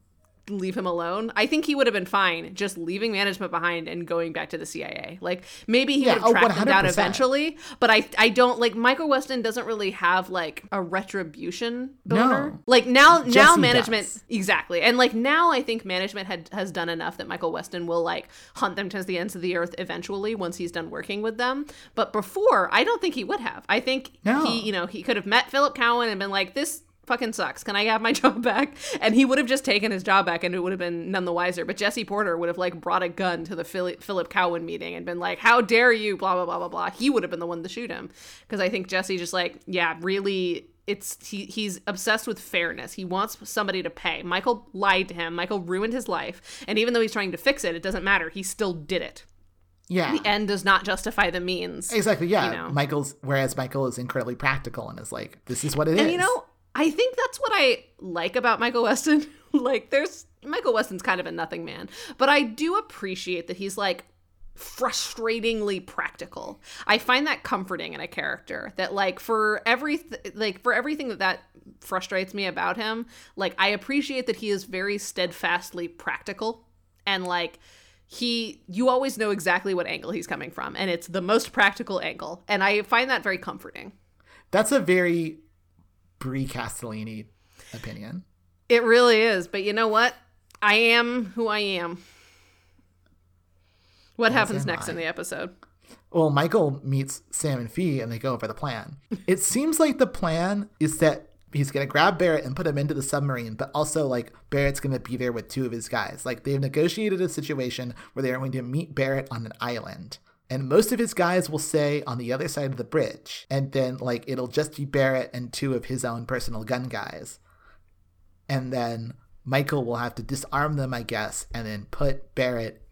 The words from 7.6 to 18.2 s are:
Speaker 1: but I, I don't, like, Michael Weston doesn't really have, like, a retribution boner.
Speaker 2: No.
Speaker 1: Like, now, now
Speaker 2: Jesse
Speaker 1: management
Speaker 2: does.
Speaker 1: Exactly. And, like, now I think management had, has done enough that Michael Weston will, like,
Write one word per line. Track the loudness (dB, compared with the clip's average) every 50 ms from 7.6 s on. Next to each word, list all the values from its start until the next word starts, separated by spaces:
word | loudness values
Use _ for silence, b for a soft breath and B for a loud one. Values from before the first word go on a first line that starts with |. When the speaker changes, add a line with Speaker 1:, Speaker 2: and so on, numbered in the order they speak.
| B B B B
Speaker 1:
but | 6 6
I, | 8 6 6 4 4 4
I | 4 6
don't, | 8 8 6 6 6 4
like, | 2 2 2
Michael | 4 4 4 4 4 4 2
Weston | 2 2 2 0 -2 -2 -2
doesn't | -2 -2 -2 -4
really | -4 -4 -2 -2 -4
have, | -2 0 2 4 4 4 2 0
like, | -2 -4 -4 -4 -6 -10 -10 -6
a | -4 -4
retribution | -2 -2 -2 -4 -4 -4 -6 -6 -6 -6 -10 -10 -8 -8 -6 -4 -4 -4 -4 -6 -8 -10 -12 _ -4
boner. | 0 4 4 6 6 4 2 0 -2
Speaker 2:
No. | -6 -6 2
Speaker 1:
Like, | 6 6 6 6 8
now, | 8 10 12 12 10 8
now | 6 6
Speaker 2:
Jesse | 8 10 10 10 10 8
Speaker 1:
management | 8 6 6 4 4 2 0 -2 -2 -4
Speaker 2:
does. | -10 -16 -10 -6
Speaker 1:
Exactly. | -4 -2 0 2 2 0 0 -2 0 2
And, | 4 4 6 6
like, | 6 4 4
now | 2 2 2 4 6 6 4
I | 4 2
think | 0 -2 -4 -4 -4
management | -4 -2 -2 -2 -2 -4 -6 -8 -6
had, | -8 -8 -8 -8
has | -6 -6 -6 -4
done | -4 -4 -2 -2
enough | -2 -4 -4 -6 -6 -8
that | -8 -8
Michael | -6 -4 -2 -2
Weston | -2 -4 -6 -6 -8 -6 -4 -2
will, | 0 0 0
like, | 0 -2 -4